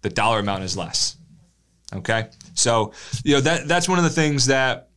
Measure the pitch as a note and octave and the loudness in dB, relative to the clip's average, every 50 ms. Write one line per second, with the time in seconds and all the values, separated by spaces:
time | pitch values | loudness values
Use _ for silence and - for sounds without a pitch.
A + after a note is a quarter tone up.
0 | - G#2 E2+ - G#2+ A2 A#2 A2 G2+ G2+ G2 F#2+ F#2+ F2+ F2 F#2+ E2+ E2 - - | -6 -4 -2 0 0 2 2 2 0 -2 -2 -4 -4 -6 -6 -6 -8 -6 -4 -4
1 | - - - - - _ - - - _ _ _ _ _ _ _ _ - - G2 | -4 -4 -6 -10 -20 _ -20 -20 -20 _ _ _ _ _ _ _ _ -14 -12 -10
2 | E2+ - A2+ A2 A2 A2 - _ - - - - - A#2+ A#2 A2+ G#2+ G2+ - - | -4 -2 -2 -2 -2 -6 -14 _ -20 -14 -4 -2 0 2 2 2 2 0 -4 -16
3 | - - - - - - C#3+ C#3 C3+ D3+ E3 - C#3 D3 E3+ F3 E3+ F3+ F#3 F3+ | -14 -10 -10 -6 0 2 2 4 4 2 0 0 0 0 0 0 2 2 2 2
4 | F3 D#3+ - E3 D#3 D3+ D3 C#3 B2 B2+ C3+ C3+ C3 C3 A#2 - - _ _ | 2 2 2 2 2 2 2 2 2 2 4 4 4 2 0 -2 -6 _ _